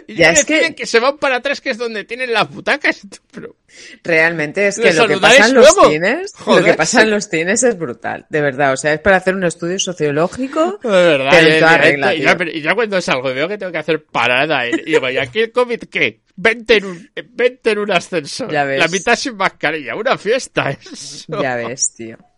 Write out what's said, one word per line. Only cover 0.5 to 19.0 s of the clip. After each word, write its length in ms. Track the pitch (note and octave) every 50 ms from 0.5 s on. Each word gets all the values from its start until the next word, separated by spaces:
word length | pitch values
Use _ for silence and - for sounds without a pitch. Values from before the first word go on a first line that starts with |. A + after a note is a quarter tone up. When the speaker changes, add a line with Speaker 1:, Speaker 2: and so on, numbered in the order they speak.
| D4+
Speaker 1:
deciden 180 | D#4 E4 D#4+ -
que... 140 | - A#3
se 120 | - - A3+
van 180 | A#3+ C#4 D4 -
para 160 | D4 C#4 B3
atrás, 260 | B3 A#3+ C#4 C#4 -
que 80 | - C#4
es 80 | A3
donde 280 | A3 B3 A#3 A3 G3+ F3
tienen 280 | - A#3 B3+ B3+ A#3+ A3+
las 160 | G#3 F3 C3+
butacas. 540 | G3 G3+ G3 G3+ B3+ D4 - F#4 - - -
Y 40 |
tú, 100 | G3 - - _ _
pero 240 | - G#3 - - - _ _ _ _ - - - - - -
Speaker 2:
Realmente 640 | E3+ E3 D#3+ D#3+ E3 E3+ D#3+ D3 D3 - F#3+ G3+
es 100 | G3+ G3 G#3+
que 60 | A3+
Speaker 1:
¿les 100 | F#3+ E3
Speaker 2:
lo 80 | A#3+ A#3
que 60 | G#3 G3
Speaker 1:
saludáis 240 | F#3+ - - B3
Speaker 2:
pasa 120 | C4 G#3 A#3
en 40 | C4+
los 200 | A#3+ B3+ D#4 -
Speaker 1:
luego? 160 | G4+ D#4+ G#3+
Speaker 2:
cines, 420 | D3+ D#3 F3 G#3 C4 F4 F#4+ G#4+ - -
lo 60 | -
Speaker 1:
Joder, 200 | G#3 A#3 G3 F#3
Speaker 2:
que 80 | F3+ -
pasa 240 | - D#3+ - - B3+
Speaker 1:
sí. 40 | A3
Speaker 2:
en 80 | A3
los 180 | G#3 G#3 - -
cines 320 | E3+ D#3+ E3 F#3 A3 A3+ C4+
es 140 | A#3+ G#3+
brutal, 480 | E3+ D#3+ A#2+ A2 - - A2 G#2+ - - -
de 120 | D#3 D3+
verdad. 320 | D3 C#3+ B2+ C3+ C#3+ C3+ C3
O 40 |
sea, 160 | - - D3 D3+
es 60 | D#3
para 180 | - G3+ F#3+
hacer 180 | F3+ F#3 F#3 F#3
un 80 | G3 F#3
estudio 340 | E3 - - E3+ E3+ F#3
sociológico, 1000 | G3 - F#3+ F3 - D3+ D3 C#3 D3+ E3+ F#3+ - B3 C4 C4+ C#4+ D#4+ D#4+ F4+ G4+ -
Speaker 1:
De 80 | - A3+
verdad, 400 | G3 F3+ F3 E3+ D3 C3+ C3 C3+
Speaker 2:
pero 180 | D#3+ E3 D#3+
en 60 | D#3+ D#3+
Speaker 1:
ya, 60 | D#3+
Speaker 2:
toda 120 | D#3+ D#3+
Speaker 1:
ya, 60 | E3
Speaker 2:
regla, 360 | D3+ D3 - C#3+ C#3 C#3 - -
Speaker 1:
ya, 40 | D#3+ D3 E3
Speaker 2:
tío. 80 | F#3 E3+
Speaker 1:
pero, 120 | F3+ D3+
y 100 | - D#3
ya 120 | D3 D#3 F#3+
cuando 260 | A3 A#3 G#3 G3 F3+
salgo 300 | E3 F#3 D3+ C3 B2+ C3+
veo 160 | B2+ C3+ D3+
que 120 | F3+ G#3 G3+
tengo 120 | F#3+ F#3
que 60 | E3
hacer 260 | D#3 D3+ E3+ D#3+ D#3 -
parada, 600 | _ - C3+ A#2 B2 B2 C3 D3 D#3+ D3+ C3 A#2+
¿eh? 60 | A#2+ - - -
Y 40 | - D#3
digo, 140 | D3 C3
"¿y 100 | B2+ C3 C3
aquí 220 | C#3 B2+ - A3
el 100 | A3+ A3
covid 300 | - B3 B3 A#3+ A#3 -
qué? 400 | F#3 - - F3+ D3 A2 - _ _ _ _
Vente 420 | F#3 F#3 A3+ A3 A#3+ A3 - A3+
en 80 | G#3 F#3+
un, 240 | G3 F3 E3+ - _ - F3 - _
vente 420 | _ - A#3+ B3 C4 - - A3+ G#3+
en 40 |
un 140 | G#3 G#3 G#3
ascensor". 600 | F#3 F3 - - F#3 D#3+ C#3 C#3+ - - B3+ G#3
Speaker 2:
Ya 120 | D#3 D3 C#3
ves. 160 | C3+ C3+ C#3
Speaker 1:
La 80 | E3+
mitad 280 | E3 F3+ F#3+